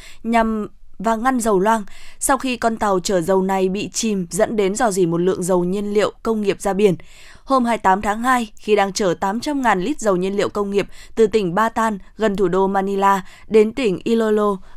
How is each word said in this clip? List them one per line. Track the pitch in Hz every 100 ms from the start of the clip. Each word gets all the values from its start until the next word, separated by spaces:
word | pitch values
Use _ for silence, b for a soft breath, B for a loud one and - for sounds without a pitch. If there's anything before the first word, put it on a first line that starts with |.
| B B
nhằm | 226 233 226 220 208 - - -
và | 196 226
ngăn | 247 262
dầu | 226 196
loang | 196 226 202 B B B
sau | - 269
khi | 262 240
con | 233 226
tàu | 214 190
chở | 175 190
dầu | 165 190
này | 190 190 190
bị | 190 -
chìm, | - 226 202 170
dẫn | 170 214 226
đến | 196
rò | 202 247
rỉ | 190 170
một | 170
lượng | 180 -
dầu | 180 180
nhiên | 180 196 202
liệu | 208 202 -
công | - 226
nghiệp | 202 175
ra | 202
biển. | 190 208 170 B B B B
Hôm | - 269
hai | 233 220
mươi |
tám | 190 190
tháng | 214 214
hai, | 240 254 226 -
khi | - 208
đang | 196
chở | 190 202 165
tám | 196 220
trăm | 269 285
ngàn | 247 190
lít | 185 302
dầu | 214 180
nhiên | 185 202
liệu | 160
công | - 202
nghiệp | 196 175 B B
từ | - 220
tỉnh | 220 190
Bataan | 180 226 226 226 202 b -
gần | 214 196
thủ | 185
đô | 180 196
Manila | 196 196 196 196 196 185 B B
đến | 214 214
tỉnh | 233 254 180
Iloilo | - 226 220 214 208 196 b